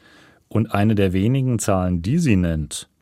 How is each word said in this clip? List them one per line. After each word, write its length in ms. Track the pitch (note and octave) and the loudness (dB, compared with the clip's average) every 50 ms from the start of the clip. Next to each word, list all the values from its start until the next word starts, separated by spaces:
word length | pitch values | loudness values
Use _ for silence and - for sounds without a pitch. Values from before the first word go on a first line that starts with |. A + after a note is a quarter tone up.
| _ - - - - - _ _ _ _ | _ -20 -20 -20 -20 -20 _ _ _ _
Und 260 | - G#2+ A2+ A2 - | -2 -2 -2 0 0
eine 200 | G2+ G2+ A2 A2+ | 0 2 2 2
der 180 | G2+ G2 F#2+ F2+ | 2 2 2 2
wenigen 460 | F#2+ G2 A2+ C3 C3+ C3 B2+ B2 G#2+ | 0 0 0 0 0 0 -2 -2 -2
Zahlen, 440 | - - G2+ F#2+ F2+ F2+ F2+ F2 E2 | 0 0 0 0 0 0 -2 -2 -2
die 160 | F#2+ C3+ F3 | -2 -2 0
sie 180 | E3+ C#3+ G#2+ | 2 2 2
nennt, 520 | F#2 F2+ E2+ E2 D#2+ D2+ C#2+ - - - _ _ _ | 2 2 0 0 -2 -4 -6 -10 -14 -16 _ _ _